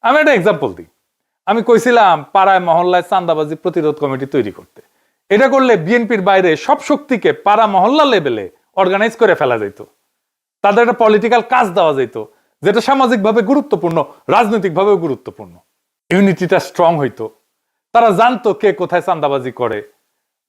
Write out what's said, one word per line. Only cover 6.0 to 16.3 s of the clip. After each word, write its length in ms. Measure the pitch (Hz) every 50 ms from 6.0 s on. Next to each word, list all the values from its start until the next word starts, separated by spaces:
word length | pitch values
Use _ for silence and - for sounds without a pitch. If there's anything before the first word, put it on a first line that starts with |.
| 233 196 247 208
বাইরে 340 | 185 196 196 190 185 175 156
সব 260 | 143 - - 294 294
শক্তিকে 520 | - - 294 294 - - 254 208 - - 147
পাড়া 340 | 226 - 196 208 214 226
মহল্লা 380 | 208 196 185 185 226 277 311 302
লেভেলে 440 | 277 240 190 156 139 120 107 98 87 _ _ _ _ _
অর্গানাইজ 400 | 190 190 180 185 196 214 226 226
করে 200 | - 233 202 170
ফেলা 220 | - 151 131 120
যেত, 260 | 113 104 101 101 - 110 _ _ _ _ _ _ _ _ _ _ _ _ _ _ _
তাদের 200 | - 202 208 233
একটা 240 | 240 226 233 233 233
পলিটিক্যাল 360 | 220 214 208 226 233 240 233
কাজ 280 | 208 - 254 247 247 196
দেওয়া 240 | 170 196 175 156 147
যেত, 300 | 135 127 113 - 113 107 - _ _ _ _ _ _
যেটা 200 | - 185 202 233
সামাজিকভাবে 600 | 226 - 269 269 262 240 254 220 190 220 214 240
গুরুত্বপূর্ণ, 640 | 208 190 277 294 - - - 170 160 170 165 165 143 - - _ _ -
রাজনৈতিকভাবেও 680 | 160 220 247 202 226 220 180 196 156 170 196 208 208
গুরুত্বপূর্ণ। 560 | 180 170 160 131 110 _ - - - 107 90 85 87 _ _ _ _ _ _ _ _ _ _
ইউনিটিটা 500 | 170 185 202 196